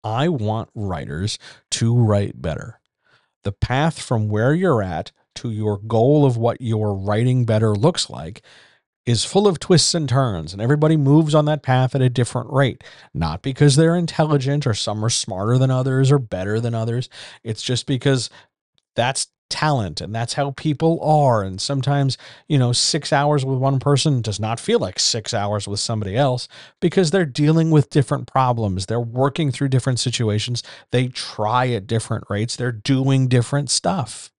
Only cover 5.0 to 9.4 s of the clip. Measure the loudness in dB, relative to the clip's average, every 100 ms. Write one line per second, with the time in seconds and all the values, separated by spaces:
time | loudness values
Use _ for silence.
5 | -8 _ _ -12 -8 -4 -2 -4 0 2
6 | 4 6 4 2 -2 -2 -2 0 0 -2
7 | -2 0 2 2 2 2 2 4 2 0
8 | -8 -8 -12 -14 _ -20 _ _ _ _
9 | -2 0 2 2